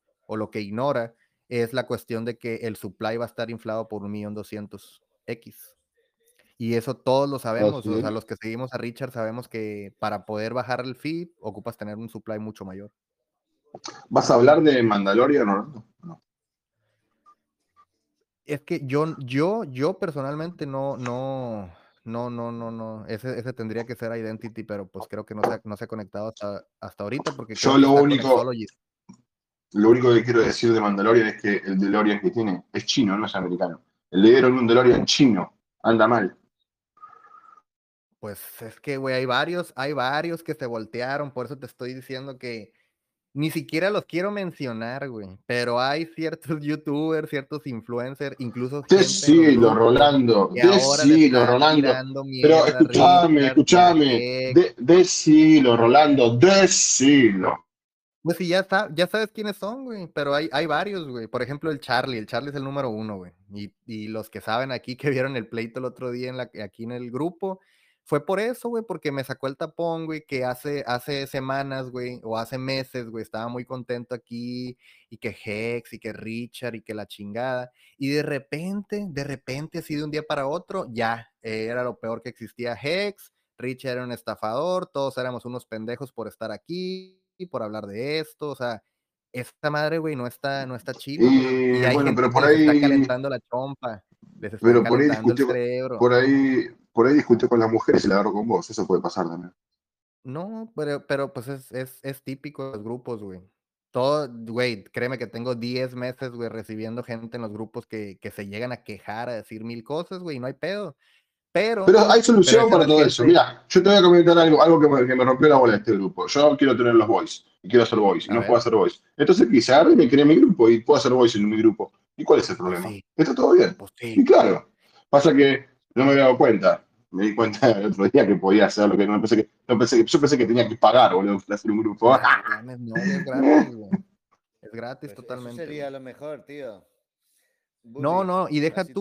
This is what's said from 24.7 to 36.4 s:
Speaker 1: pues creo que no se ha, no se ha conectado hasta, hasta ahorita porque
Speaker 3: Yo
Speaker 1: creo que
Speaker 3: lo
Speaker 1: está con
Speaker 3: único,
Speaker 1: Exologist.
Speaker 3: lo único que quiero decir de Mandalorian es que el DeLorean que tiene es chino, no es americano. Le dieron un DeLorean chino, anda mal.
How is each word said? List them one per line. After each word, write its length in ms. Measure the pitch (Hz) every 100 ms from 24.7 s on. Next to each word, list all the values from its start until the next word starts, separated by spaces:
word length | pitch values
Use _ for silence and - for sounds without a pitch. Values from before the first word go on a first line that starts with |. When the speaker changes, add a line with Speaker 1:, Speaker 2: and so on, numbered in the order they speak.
| 104 95
Speaker 1:
pues 180 | 101 110
creo 160 | 104
que 100 | 107
no 80 | 107
se 80 | 104
ha, 60 | 110
no 120 | 110 104
se 80 |
ha 40 | 113
conectado 400 | 110 98 101 110
hasta, 360 | 110 104 98 - _
hasta 240 | 98 -
ahorita 280 | 104 131 156 139
porque 180 | 113
Speaker 3:
Yo 180 | 107 135
Speaker 1:
creo 20 |
que 60 | 139
Speaker 3:
lo 80 | 139
Speaker 1:
está 120 | 139
con 100 | 143
Speaker 3:
único, 180 | 139 131
Speaker 1:
Exologist. 420 | 123 120 120 104 _ _ _ _ - _ _ _ _ _
Speaker 3:
lo 180 | 104 110
único 240 | 123 123
que 100 | 117
quiero 160 | 113 117
decir 320 | 104 104 117
de 80 | 113
Mandalorian 480 | 104 98 104 117 107
es 120 | 104
que 140 | 104 98
el 200 | 98 95
DeLorean 420 | 98 104 107 104
que 100 | 185
tiene 340 | 120 110 90 -
es 120 | 104 -
chino, 300 | - 107 98
no 100 | 107
es 80 | 98
americano. 460 | 92 87 90 80 _ _ _
Le 200 | 90 104
dieron 280 | 131 127 127
un 80 | 117
DeLorean 380 | 117 127 117 -
chino, 480 | - 139 98 87 _ _ _
anda 260 | - 113 110
mal. 280 | 117 95 -